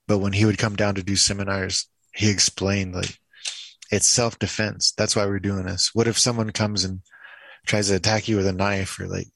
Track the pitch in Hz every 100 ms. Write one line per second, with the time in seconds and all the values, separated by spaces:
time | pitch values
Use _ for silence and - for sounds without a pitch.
0 | - 101 101 101 107 98 110 101 101 98
1 | 92 98 - 98 98 98 92 - - _
2 | _ - 107 92 - - 98 98 92 90
3 | 90 - _ - - - - - - 101
4 | - - 117 - 101 - 107 98 - -
5 | 107 110 101 101 98 95 92 95 - 113
6 | 117 - 123 117 110 - 107 101 95 92
7 | - - - - - - - 107 101 95
8 | 101 110 113 104 95 92 101 98 95 -
9 | 92 92 -